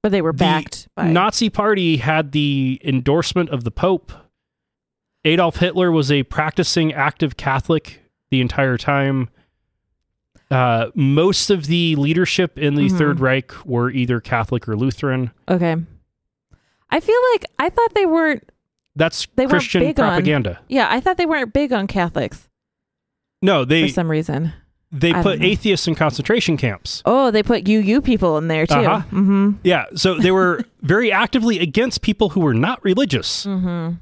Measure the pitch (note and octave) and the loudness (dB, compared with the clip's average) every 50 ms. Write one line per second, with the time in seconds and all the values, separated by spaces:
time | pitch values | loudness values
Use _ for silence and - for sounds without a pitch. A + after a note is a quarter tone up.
0 | - G#3 F#3+ G3 D#3 E3 D#3 C3 F3+ F3+ D#3 D#3 C#3+ - - - - _ _ - | 0 0 0 2 0 -2 0 2 2 2 2 0 -2 -8 -14 -16 -16 _ _ -2
1 | - E3 D#3+ F3 F#3+ G#3+ - - A#3 G#3 - - G#3 G#3+ G#3+ G3 F3+ E3 D#3+ C3+ | 0 2 2 2 2 0 0 0 -2 0 0 0 2 2 2 2 2 2 0 0
2 | A2+ D3+ D#3 D#3+ D#3+ C#3 C#3 D3+ D3 C#3+ C#3 C3+ C3+ C3 C3 - - D3+ C3 B2+ | 0 0 0 0 -2 -2 -2 -2 0 0 0 0 0 -2 -4 -4 -4 -2 -2 0
3 | B2 C#3 C#3+ E3+ D#3+ - - F3+ E3+ - D3+ B2+ A#2 A#2 - - - F#3 F#3+ E3 | 0 0 0 0 0 -2 -2 -2 -2 -2 -4 -6 -6 -8 -4 -2 0 0 0 -2
4 | _ - - - - _ _ _ _ _ _ _ _ _ _ _ _ _ _ _ | _ -14 -20 -20 -20 _ _ _ _ _ _ _ _ _ _ _ _ _ _ _
5 | _ _ _ _ - D#3 E3 F3+ F3 E3 - - F3 F3+ D#3 F#3 F#3 F3 D#3+ D#3+ | _ _ _ _ 0 0 2 2 2 0 0 0 -2 0 2 0 2 2 2 2
6 | C#3+ C3 D3 C#3+ C3 _ - - D3+ D#3 - - E3+ - - F3+ D#3+ D#3 C#3+ D3+ | 2 2 0 0 0 _ -4 -4 -4 -2 0 -2 -2 0 0 0 0 0 0 0
7 | C3+ D3+ - _ E3+ C#3 - - - C#3+ C3+ C3 - - D#3+ D3+ _ - - _ | -2 -2 0 _ -4 -4 -4 -6 -4 -2 -2 -2 0 0 -2 -2 _ -8 -20 _
8 | _ _ _ _ _ _ C3+ C3 B2 A#2+ - - C#3 C3+ B2 A#2+ - - C#3+ C#3 | _ _ _ _ _ _ 0 0 0 0 0 -2 0 0 -2 -2 -2 -2 0 0
9 | C#3 C#3 C3+ C3 B2+ A2+ _ _ _ _ _ _ _ _ _ _ _ _ _ _ | 0 0 0 -2 -4 -6 _ _ _ _ _ _ _ _ _ _ _ _ _ _
10 | _ _ _ _ _ _ _ _ _ _ C#3 B2+ B2+ B2 A#2 A2+ A2+ - - - | _ _ _ _ _ _ _ _ _ _ 0 0 2 2 2 0 -2 -2 -2 0
11 | C#3 C3+ C#3 D3+ E3+ G3 G3 - - - G3+ F3 C#3+ C#3+ E3+ F3 E3+ E3 D#3 C#3+ | 2 2 4 4 2 2 0 0 0 0 0 -2 0 -2 0 0 0 0 0 0
12 | C#3 D3 D#3+ F3 F3+ - - - F#3 E3 _ C3 D3+ C#3+ C#3+ D3 C#3+ C3 - F3 | 0 0 2 0 0 0 0 -2 -2 -2 _ -2 -2 0 2 2 2 2 2 2
13 | D3+ D3 - - C3 C3 C3 C3+ C3 - - - - D#3+ B2 A#2+ A#2+ B2+ - C3 | 2 0 2 0 0 0 0 0 -4 -8 -20 -18 -8 -4 -2 -2 -2 0 -2 -2
14 | B2 A#2+ B2 A#2 - - B2 A2+ A#2 - B2+ A#2+ - - A2 G#2 B2+ C3+ - - | 0 0 -2 -4 -2 -4 -4 -4 -2 -2 -4 -6 -4 -4 -4 -2 -2 -4 -4 -4
15 | - C#3 C3 C3 B2+ A#2 _ _ _ - F#3 F3 F3 E3+ D#3+ E3 E3 - - - | -4 -4 -2 -2 -4 -6 _ _ _ -2 0 0 0 0 -2 -2 -6 -8 -16 -20
16 | _ _ _ _ _ _ _ _ _ _ - _ _ _ _ _ _ _ - E4 | _ _ _ _ _ _ _ _ _ _ -20 _ _ _ _ _ _ _ -4 -2
17 | - - A4 B4 B4 B4+ A#4+ - - - _ - C#4 F4+ - - A#4 A4+ - G#4+ | 2 2 2 2 4 2 0 0 -2 -8 _ -4 -4 -2 0 0 0 0 2 0
18 | G4 E4+ D#4+ E4 D#4+ D#4 C#4+ - _ _ _ _ _ _ _ _ _ _ _ C#3+ | 2 2 2 2 2 0 -2 -4 _ _ _ _ _ _ _ _ _ _ _ -2
19 | D#3+ E3 - - - - _ - B3+ C4 C#4 C#4 B3+ A3+ - F3+ - C#4+ D#4 - | -2 0 0 -6 -10 -4 _ -2 0 2 2 0 0 0 0 2 2 2 2 2
20 | - D#3 - - - F3 D3+ C#3 A2+ F#2+ F2 - _ _ B3 C4+ G#3+ - - B3+ | 2 2 2 2 2 2 0 0 0 -4 -8 -10 _ _ 0 0 2 2 0 0
21 | - F#4 F#4 - F4+ D#4 D#4+ D4 B3+ A3 - C#4 D4 B3 B3+ G#3 G3 G3 - G3 | 0 0 0 0 0 0 0 -2 -4 -2 0 -2 0 0 -2 -4 -4 -2 -2 -2
22 | F3 E3+ D#3+ D#3 B2+ - - - - _ _ _ _ _ _ _ _ _ _ _ | -2 -2 -2 -4 -6 -6 -8 -14 -20 _ _ _ _ _ _ _ _ _ _ _
23 | _ _ _ _ _ _ _ _ - F#3+ F#3+ D3 B2+ B2 D3+ E3 D#3 C#3+ C3 F#3 | _ _ _ _ _ _ _ _ 0 2 2 2 2 2 2 2 2 0 0 -2
24 | E3+ D#3+ D#3 D#3 D#3+ - D3+ C3+ E3 D#3+ - - _ _ _ _ _ _ D#3+ C3+ | -2 -2 -2 -2 -2 -4 -4 -4 -4 -6 -8 -10 _ _ _ _ _ _ -4 -2
25 | D3 E3+ E3 F3+ E3 G3 F3+ D3+ E3+ F#3 G#3 - - G#3+ F#3+ E3 - E3+ D#3 - | 0 0 2 2 2 0 0 2 0 0 0 0 0 0 0 0 0 -4 -2 0
26 | D#3+ D3+ B2 - C#3 - A3 A#3+ - - D#3+ C3+ - A#2 G2+ F2+ _ - - - | 0 -2 0 -4 -2 0 0 0 0 0 -2 0 -2 -4 -4 -6 _ -12 -12 -4
27 | _ - A#3 C4+ C#4 B3 G#3+ G#3+ G#3 - A#3+ G3+ F3+ F#3+ G#3+ A3 G#3 F#3+ A3 C#4+ | _ 0 2 2 2 2 2 0 0 0 -2 0 2 2 2 2 2 2 2 2
28 | C4+ C4+ A#3+ G#3 F#3+ F3 D#3 D3+ D#3+ E3 D#3+ D#3 D#3+ - - C#3+ C3+ - - - | 2 0 0 2 2 2 0 0 0 -2 0 0 0 2 2 2 2 2 0 0
29 | D#3 - - F#3 G3+ F#3+ G3 G3 G3 G#3 G3+ - - F3+ F3+ C#3+ A2+ - - D#3+ | -2 -4 -2 0 2 2 4 4 2 0 0 0 0 2 2 2 0 -6 -6 0
30 | - F#3+ F3+ D#3 A3 F#3 F#3 F#3+ F#3 F3+ E3+ - A#3 _ _ _ - C#3 F3+ G#3+ | 0 0 2 2 2 4 4 4 2 2 0 -2 -6 _ _ _ 0 0 2 2
31 | B3 G#3+ F#3+ F#3+ A#3 - - B3+ A3 A#3 A3 E3 F3+ E3 - G#3 A#3+ B3+ - - | 2 2 2 0 0 0 0 0 2 2 0 0 -2 0 0 0 0 0 -2 -2
32 | - - G#3 - A3 F#3 - G3 E3 D3 A#2 A2+ C3+ G#3 C4 - - G3 F#3 A3+ | -2 -2 0 0 0 0 2 0 2 2 2 2 0 0 -2 -2 0 0 2 2
33 | C#4 F#3 C#3 A2 - - - - - G3+ G3 F#3 F3+ F3+ F3 E3+ E3 E3 E3+ E3+ | 0 0 -2 -4 -4 -4 -6 -6 -6 -6 -4 -4 -4 -4 -4 -6 -6 -8 -8 -10